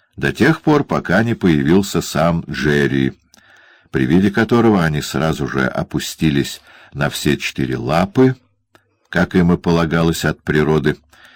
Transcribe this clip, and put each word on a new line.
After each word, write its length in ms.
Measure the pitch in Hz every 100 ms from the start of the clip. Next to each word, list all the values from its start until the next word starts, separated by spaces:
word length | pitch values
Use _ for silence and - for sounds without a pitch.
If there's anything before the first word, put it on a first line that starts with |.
| _ -
до 180 | 69
тех 280 | - 131 160
пор, 200 | 156 147
пока 380 | - 76 - 95
не 140 | 117 113
появился 640 | 92 76 69 95 - 85
сам 420 | - 71 82 82 -
Джерри, 640 | 69 73 73 69 67 65 - _ _ _ _ _ _ _
при 160 | - 64
виде 240 | 87 101
которого 520 | 113 107 120 113 98
они 200 | 82 73
сразу 440 | - 67 80 73 65
же 200 | 65 64
опустились 920 | - 80 78 - - 80 71 67 - _ - -
на 200 | 69 71
все 260 | - 73 69
четыре 400 | - - 64 64
лапы, 580 | 60 82 95 131 131 131 _ _ _ _ _ _ -
как 260 | 85 90 92
им 180 | 87
и 40 | 85
полагалось 680 | 87 85 82 82 82 80 78
от 160 | -
природы — 560 | - 76 73 78 73 73 _ _ -